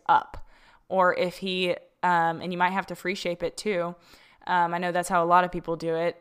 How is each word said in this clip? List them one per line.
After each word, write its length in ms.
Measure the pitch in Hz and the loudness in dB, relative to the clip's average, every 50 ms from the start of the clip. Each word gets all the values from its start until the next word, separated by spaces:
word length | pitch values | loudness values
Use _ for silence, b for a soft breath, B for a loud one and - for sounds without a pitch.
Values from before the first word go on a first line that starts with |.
| _ | _
up. 400 | - 165 - - - - - b b b b b b b b b - | 2 2 2 2 -2 -10 -14 b b b b b b b b b -2
Or 240 | 185 190 180 180 - | 0 2 2 4 2
if 220 | - 180 180 - | 2 -2 -2 -4
he, 380 | - 196 190 185 185 185 180 170 - - _ _ _ | -6 -6 -4 -2 0 0 -2 -2 -4 -8 _ _ _
um, 400 | - 180 175 170 165 165 165 151 | 0 2 2 4 2 2 0 -2
and 100 | - 180 | -6 -6
you 60 | 180 | -2
might 140 | 175 180 180 | 0 0 0
have 160 | 190 196 185 | 0 -2 -4
to 80 | - 175 | -6 -8
free 180 | - - 180 196 | -6 -6 -6 -6
shape 300 | - - 180 175 - 175 | -4 -4 -6 -4 -4 -6
it 140 | 165 - | -6 -6
too. 360 | - - 214 196 175 170 175 175 B B B B B B B B B - | -6 -4 -2 -2 -2 -2 -4 -8 B B B B B B B B B -6
Um, 260 | - 180 175 170 170 175 | -2 0 2 2 2 0
I 60 | 175 | -2
know 120 | 180 180 | -2 -2
that's 180 | 170 180 175 - | -2 -2 0 2
how 140 | 190 175 170 | 2 2 4
a 40 | |
lot 160 | 170 175 180 180 | 6 6 6 4
of 80 | 180 | 4
people 240 | 180 175 - 165 165 | -2 -6 -6 -6 -6
do 180 | 156 160 165 160 | -4 -4 -2 -2
it, 260 | 165 170 170 - - | 0 0 -2 -4 -4